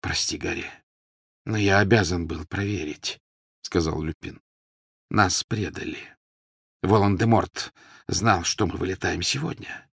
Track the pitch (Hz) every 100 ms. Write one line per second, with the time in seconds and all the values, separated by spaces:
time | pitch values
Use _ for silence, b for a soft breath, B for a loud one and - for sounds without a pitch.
0 | - - - - - - - - _ _
1 | _ _ _ _ - 113 101 98 101 113
2 | 87 90 82 80 80 98 101 101 78 73
3 | - - _ _ _ _ - 92 80 78
4 | 78 80 - - _ _ _ _ _ _
5 | _ 98 95 - - 110 90 - - -
6 | - _ _ _ _ _ _ _ 92 107
7 | 101 98 113 113 87 - - B B B
8 | B 90 110 95 85 - 95 - 92 95
9 | 95 - 87 - 160 - - - _